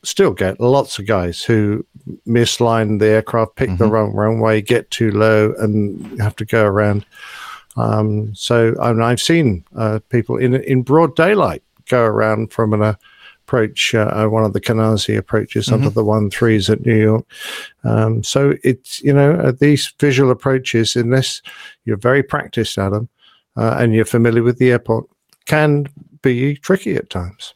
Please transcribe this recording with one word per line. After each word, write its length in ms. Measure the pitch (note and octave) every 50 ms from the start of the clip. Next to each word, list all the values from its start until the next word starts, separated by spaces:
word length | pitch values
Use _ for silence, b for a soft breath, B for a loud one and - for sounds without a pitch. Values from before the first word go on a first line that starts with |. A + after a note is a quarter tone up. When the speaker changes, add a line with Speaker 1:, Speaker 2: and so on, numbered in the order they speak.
Speaker 1:
still 300 | _ - - - G3 D#3
get 300 | F#2+ - G2 F#2 F#2+ -
lots 360 | A#2+ B2 C3+ C#3 B2+ - -
of 80 | - G2
guys 360 | G#2 A2 F#2+ F2 F2 E2 - -
who 420 | - A#2 A2 G#2+ G#2 G#2 A2 - _ _ - _ - - - _
misline 760 | A2 A#2 A#2 A#2 - - - B2 A#2 A2+ A2+ A2 G#2 G#2+ G2+
the 80 | G#2+
aircraft, 500 | G#2+ G#2+ A2 A2 - - A#2 A2+ - _
pick 100 | - C3+ A#2 F#2
the 60 | F2 A2+
Speaker 2:
Mm-hmm. 60 | G#2+ A2
Speaker 1:
wrong 200 | A2 G#2+ G#2 G#2
runway, 480 | G2+ G#2 A2 A2+ A2+ A2 A2+ A2 A2
get 280 | G#2+ - B2 A2+ - _
too 200 | - - A#2 A2
low, 420 | G2+ G#2 G#2+ A2 A2 G#2+ G#2+ G#2+ - -
and 640 | A2+ G#2+ G#2 G#2+ G#2 G2+ F#2+ - - - - -
have 160 | G#2 G#2 -
to 80 | - G#2+
go 180 | - - A2+ G#2+
around. 400 | G#2 G2 G#2 G#2+ G#2 G2+ G2+ - B B B B B B B B B B B B B -
Um, 580 | A#2+ A2+ A2 A2 A2 G#2+ G#2+ G#2 G#2+ G#2+ G#2+ G#2
so, 420 | - - - A#2+ A#2 A#2 A2+ - -
I 120 | - A#2+ A2+
mean, 80 | A2
I've 180 | A2+ A#2 B2 A#2+
seen, 460 | - - E3 E3+ D#3 B2 G2 F2 - _ -
uh, 240 | - A2+ G#2+ G#2+ A2 _ _
people 280 | - A#2+ G#2+ - B2
in, 160 | A2+ B2+ B2 B2
in 260 | C3 - - C3+ B2+ A#2+
broad 320 | - C3+ D#3+ E3+ C#3 C3+
daylight 440 | - D#3+ F#3 G#3+ G3+ D#3 G2+ D#2 - _ _ _ _ _ -
go 140 | B2+ B2 A#2
around 480 | A2 G#2+ A2 A2 G#2+ A2 G#2+ A2+ G#2+
from 220 | - - A2+ G#2+ G#2+
an 220 | G#2+ G#2+ G#2+ G#2 B B B B B B B B B B
approach, 480 | - - B2 A2 G#2+ - - - - -
uh, 180 | A2+ G#2+ G#2+ G2+
uh, 120 | G#2+ G#2+
one 160 | A2 G#2+ A2 A2
of 100 | G#2 G2
the 80 | A2
Canazzi 560 | - - A#2 A2 A2 A2 A2 G2+ - - G#2+
approaches 520 | G#2+ G#2 _ - A2 G#2 - - A2+ G#2+ -
under 160 | B2 A#2+ B2+
Speaker 2:
Mm-hmm. 60 | A2+ G2+ A2+
Speaker 1:
the 40 | G#2+
one 240 | G#2+ G#2+ A2 G#2+ G2+
threes 380 | - - A#2+ A#2 A2 G#2+ F#2 F#2
at 160 | G#2+ - -
New 100 | B2+ A2+
York. 300 | A2 G#2+ G#2+ A2 A2+ - B B B B B B B B B B _ -
Um, 400 | A#2 A2 A2 A2 A2 A2+ A2+ A2+
so 300 | - - C#3 C#3 C#3+ C#3+ - -
it's, 380 | C3+ B2+ C3 _ - - - -
you 100 | D3 C#3
know, 200 | C#3 C#3 C#3+ D#3
uh, 180 | F3 - C3+ B2 C3
these 340 | C#3+ D3 D3 C3 - - _ _
visual 320 | - D3 C3 B2+ C#3 B2+
approaches, 640 | B2 - - C#3 C3 C3 B2+ - - A2+ A2+ G#2+ -
unless 460 | B2 A#2 A#2 B2+ C3 B2+ - - - B B B B B B B B _
you're 140 | A2+ A2
very 260 | G2+ G#2 B2 C3 C#3+ C3
practiced 540 | - - D3 - - - A#2+ A2 - -
at 160 | - G2 G2 G2+
'em, 160 | G#2+ A#2+ - _ b b b b b b b _
uh, 180 | A#2 A2+ A2+ - -
and 140 | A#2+ A#2 A2
you're 120 | A2 A2
familiar 360 | - - A#2 A#2 A#2+ A2+ A#2+
with 160 | A2+ A#2+ A#2+
the 140 | B2 B2+ B2+
airport, 340 | A#2+ A#2+ - - A2+ A2+ - _ _ _ _ _ _ _ _
can 400 | - D#3+ D3+ D3+ D3+ D3 C#3+ C#3+ C#3 _ - - _ _ _ -
be 320 | C3+ B2 A#2+ C3 C#3+ D3
tricky 400 | C#3+ - - - - - G#2+ F2+
at 140 | - - _
times. 440 | - F#2 F2+ F#2 F#2+ _ - - _